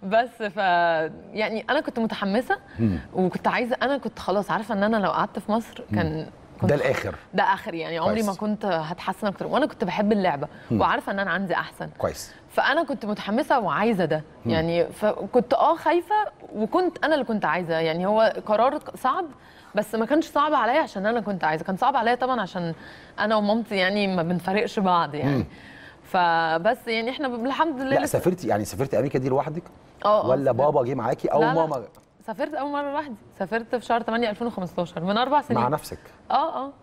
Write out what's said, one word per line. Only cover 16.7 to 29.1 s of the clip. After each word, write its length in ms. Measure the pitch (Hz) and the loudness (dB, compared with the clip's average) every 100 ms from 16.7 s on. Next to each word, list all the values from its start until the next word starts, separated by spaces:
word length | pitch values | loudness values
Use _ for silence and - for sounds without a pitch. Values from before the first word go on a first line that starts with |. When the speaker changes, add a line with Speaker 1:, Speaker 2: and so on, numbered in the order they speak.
| 349 370 - | 2 0 0
Speaker 1:
أنا 100 | 277 | 0
اللي 120 | 311 233 | 0 0
كنت 200 | 220 170 | -2 0
عايزة، 280 | 165 170 | 0 0
يعني 320 | 160 165 165 185 | 0 0 0 2
هو 280 | 214 220 175 190 | 4 4 2 0
قرار 320 | 214 247 294 | 2 4 2
ك-، 180 | - - | -10 -4
صعب، 300 | 262 320 339 - - - - 196 | -2 -2 -4 -10 -20 -20 -8 -6
بس 200 | - 220 | -4 -2
ما 100 | 226 | 0
كانش 200 | 294 320 | 0 2
صعب 260 | 294 285 | 0 2
عليا 260 | 269 220 285 | 2 4 2
عشان 240 | 269 202 202 | 0 -2 -2
أنا 140 | 240 | 0
كنت 220 | 208 190 | -2 -2
عايزة، 200 | 156 156 - | 0 -2 -2
كان 120 | 190 | 0
صعب 180 | 254 262 | 2 2
عليا 200 | 226 247 | 2 0
طبعًا 260 | 254 254 | 0 -2
عشان 320 | 190 190 170 165 - - - - | -4 -4 -6 -6 -12 -20 -18 -4
أنا 160 | 208 220 | 0 2
ومامتي 400 | 208 220 214 196 | 2 0 0 0
يعني 400 | 185 208 196 185 | 2 2 0 0
ما 80 | |
بنفارقش 560 | 165 175 190 196 - - | 0 0 0 0 0 0
بعض 360 | 190 175 156 143 | 4 4 2 0
يعني. 200 | 135 135 | 0 0
Speaker 2:
مم. 80 | 90 - - - - - | -2 -8 -20 -20 -20 -20
Speaker 1:
فبس 840 | - 185 175 165 165 165 190 240 - | -2 2 4 4 2 2 2 0 -2
يعني 220 | 226 226 | -2 -2
إحنا 180 | 262 269 | -4 -4
ب-، 180 | 240 247 | -2 -4
الحمد 360 | 254 320 262 | 0 0 0
لله 80 | 269 277 | 0 0
Speaker 2:
لا، 40 | |
Speaker 1:
لسه 60 | 285 - | 2 0
Speaker 2:
سافرتي، 280 | - 180 107 | 0 -2 -2
يعني 180 | 104 104 | -2 -2
سافرتي 320 | 95 139 104 | -4 0 0
أمريكا 200 | 135 | 0